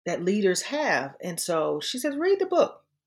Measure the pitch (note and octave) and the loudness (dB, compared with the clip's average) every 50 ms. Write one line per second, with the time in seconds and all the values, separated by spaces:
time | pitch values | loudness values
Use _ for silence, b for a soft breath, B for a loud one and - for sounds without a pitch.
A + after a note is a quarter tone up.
0 | _ F3 E3+ - F3 F3+ G3+ G#3+ G3+ F#3 F#3 F3+ - - C4+ D4+ D4+ A3+ D#3+ B2 | _ -4 -4 -2 0 0 2 2 2 2 2 0 -2 -4 -4 -2 0 2 2 0
1 | C3+ C#3 - - - F3+ F3 E3 - - E3+ D#3+ D3+ D3+ D3 D3+ D3+ - - B3+ | 0 -4 -8 -10 -10 -8 -6 -6 -4 -2 0 0 0 0 -2 -2 -4 -6 -6 -4
2 | C#4 D4 C#4 C#4+ E4+ F#4+ G4+ G4 F#4+ F#4 F4+ E4 - - - - _ _ _ _ | -4 -4 -2 0 2 2 2 2 2 2 2 2 2 2 0 -8 _ _ _ _
3 | _ | _